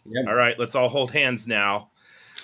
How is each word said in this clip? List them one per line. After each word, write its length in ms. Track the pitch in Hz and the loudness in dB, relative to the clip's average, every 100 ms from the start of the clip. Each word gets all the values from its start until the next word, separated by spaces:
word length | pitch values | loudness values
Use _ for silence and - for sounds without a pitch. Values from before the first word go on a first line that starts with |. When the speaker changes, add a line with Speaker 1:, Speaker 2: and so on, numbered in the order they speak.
| 107 | -8
Speaker 1:
Yeah. 180 | 120 113 | -4 0
Speaker 2:
All 80 | 117 | 2
right, 220 | 120 113 | 2 2
let's 180 | 117 135 | -2 0
all 120 | 123 | 0
hold 240 | 139 123 | 0 -2
hands 360 | 147 135 120 110 | 0 0 -2 -2
now. 420 | 107 101 104 - _ - - - - | 0 0 0 -6 _ -20 -20 -20 -14